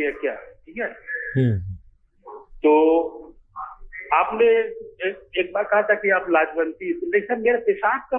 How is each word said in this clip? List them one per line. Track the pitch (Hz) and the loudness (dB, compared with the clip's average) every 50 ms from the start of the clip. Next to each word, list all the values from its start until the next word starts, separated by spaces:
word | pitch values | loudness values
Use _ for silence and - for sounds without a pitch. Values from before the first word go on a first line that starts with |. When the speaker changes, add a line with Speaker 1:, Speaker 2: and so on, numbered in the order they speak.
Speaker 1:
ये | 147 143 135 - | -2 -4 -4 -4
क्या, | 147 135 110 | -4 -6 -6
ठीक | 101 - - - _ _ - 165 226 | -6 -12 -18 -20 _ _ -16 -10 -8
है? | 226 156 - - - - - - - - - | -8 -8 -10 -12 -14 -12 -10 -10 -10 -4 -2
Speaker 2:
हम्म। | 131 131 120 107 95 90 95 92 87 - - - _ _ _ _ _ _ - - - - _ - - - | 0 2 2 0 0 -4 -6 -10 -12 -16 -20 -20 _ _ _ _ _ _ -20 -20 -20 -20 _ -8 0 4
Speaker 1:
तो | 151 151 156 156 160 160 165 165 - - - - - - - _ _ _ - - - - - - - - - - - 247 | 6 6 6 6 6 4 4 2 -2 -6 -12 -16 -20 -20 -20 _ _ _ -14 -12 -12 -14 -16 -18 -16 -16 -16 -6 0 0
आपने | 220 240 - 220 220 233 233 226 226 220 220 - - - - - - 175 190 | 2 2 0 2 2 4 4 4 4 2 -2 -6 -12 -16 -18 -12 -8 -6 -6
एक, | 202 - - _ - 180 | -6 -8 -12 _ -4 -4
एक | 180 175 - | -4 -2 -4
बार | 202 208 | -4 -2
कहा | - 202 208 208 | 2 2 2 2
था | 214 208 | 2 0
कि | 202 - 196 190 | 0 2 2 0
आप | 185 - 175 | 0 2 2
लाजवंती, | 170 156 160 160 156 165 165 160 160 - 190 180 - | 2 2 2 2 0 -2 -4 -4 -4 -6 -6 -6 -4
लेकिन | - - - 185 208 202 | -4 -2 0 0 0 0
सर, | 220 247 233 220 | 0 -2 0 2
मेरा | 240 240 226 233 | 2 2 2 2
पेशाब | 208 196 196 - 214 247 269 - - | 0 0 2 0 0 0 -2 -2 -4
का | 262 | -6